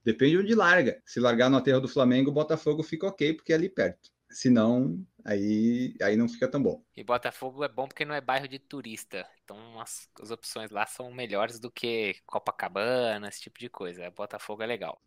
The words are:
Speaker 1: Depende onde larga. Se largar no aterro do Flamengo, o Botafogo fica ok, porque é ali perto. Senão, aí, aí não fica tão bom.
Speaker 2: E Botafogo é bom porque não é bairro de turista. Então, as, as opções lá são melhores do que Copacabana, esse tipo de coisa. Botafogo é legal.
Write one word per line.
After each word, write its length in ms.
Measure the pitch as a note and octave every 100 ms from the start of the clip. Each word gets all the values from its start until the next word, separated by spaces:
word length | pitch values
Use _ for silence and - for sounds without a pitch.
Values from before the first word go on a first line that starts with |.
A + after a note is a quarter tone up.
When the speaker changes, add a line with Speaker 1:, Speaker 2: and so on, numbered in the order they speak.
Speaker 1:
Depende 340 | A#2 G#2+ C#3 F3+
onde 160 | G#3 A3+
larga. 420 | F3 F3+ A#2+ - -
Se 140 | A#2+
largar 300 | A#2+ A#2 B2+
no 80 | C3+
aterro 220 | C3 B2
do 60 | B2
Flamengo, 440 | C#3 B2 B2+ C3+
o 20 |
Botafogo 480 | C#3+ D3+ D#3 D3+ D3+
fica 240 | D#3 D#3+ F#3+
ok, 260 | F#3+ D3 D#3+
porque 180 | -
é 20 | D#3+
ali 140 | F#3
perto. 400 | - F#2 - - _ _
Senão, 680 | - C3 A#2 A2 B2 D3 F3 F#3 _ -
aí, 680 | G2+ G#2 G#2+ A2+ A#2+ B2+ -
aí 140 | G2+ G#2+
não 140 | A#2
fica 180 | - B2+
tão 140 | D3
bom. 200 | G#2 D#2 _ -
Speaker 2:
E 80 |
Botafogo 600 | A2 A#2+ B2 - C3 C3+
é 40 | C#3+
bom 200 | A2+ C3+
porque 180 | - D3
não 80 |
é 80 | D3
bairro 260 | B2 C3+ C#3
de 120 | C3+
turista. 640 | - C#3+ A#2 A2 - F#2+ - _
Então, 140 | - G#2 A2+ A2+
as, 260 | - - - -
as 80 | G#2+
opções 380 | A#2 - A#2 A2
lá 160 | G#2 -
são 260 | - B2+
melhores 480 | B2 A#2 G2+ A2+ A#2
do 120 | A#2
que 440 | - A#2+ A2+ G#2 - -
Copacabana, 1000 | G#2 - - F2+ F#2 A2+ B2+ A#2 G#2+ G2+
esse 140 | -
tipo 180 | - -
de 100 | A#2+
coisa. 420 | - F2+ F2+ F2 -
Botafogo 480 | G#2 G#2 - G#2+
é 40 | A2
legal. 300 | A2+ F2 -